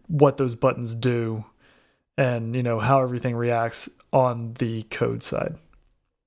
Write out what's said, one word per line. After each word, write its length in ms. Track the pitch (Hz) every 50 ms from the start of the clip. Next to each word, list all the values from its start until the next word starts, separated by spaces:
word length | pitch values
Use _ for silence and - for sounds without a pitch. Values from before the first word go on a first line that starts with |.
| _
what 300 | - 160 139 147 139 139
those 180 | - 135 123 113
buttons 400 | - 135 127 - 120 120 113 117
do 480 | 113 127 123 120 117 117 113 110 107 104 - _ _ _ _ _ _ _ _ _ _ _ _ _
and, 380 | - 135 123 123 117 113 113 120
you 80 | 127 120
know, 160 | 120 113 110
how 240 | 107 127 139 135 127
everything 320 | 123 123 120 127 123 117
reacts 520 | 117 120 120 117 113 117 113 - - - - - _ _ _ -
on 400 | 135 127 127 117 117 117 113 117
the 260 | - 127 113 113 110 107
code 400 | - - - 123 117 113 113 -
side. 320 | - - - - - 160 - _ _ _ _ _ _ _ _ _ _ _ _ _